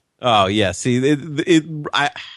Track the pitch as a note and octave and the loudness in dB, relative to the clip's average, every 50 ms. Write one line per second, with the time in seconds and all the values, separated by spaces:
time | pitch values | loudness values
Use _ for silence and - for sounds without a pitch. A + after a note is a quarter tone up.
0 | _ _ _ - B2+ B2+ A2+ G#2 F#2+ F#2+ G#2 G#2+ G2+ F#2 E2+ - - B2+ A#2+ B2+ | _ _ _ -4 0 2 4 4 4 2 2 0 0 0 -2 -4 -2 -2 0 0
1 | C3 C#3+ D3+ C#3 D#3+ D#3+ C#3+ C#3+ - - E3+ D#3+ D#3 E3 D#3 D3+ D3 - - C#3 | 2 0 0 0 -4 -8 -6 -4 0 2 2 2 2 -2 -10 -12 -10 -4 -2 -2
2 | C#3+ C#3+ - - - - - | -2 -2 -4 -10 -18 -20 -20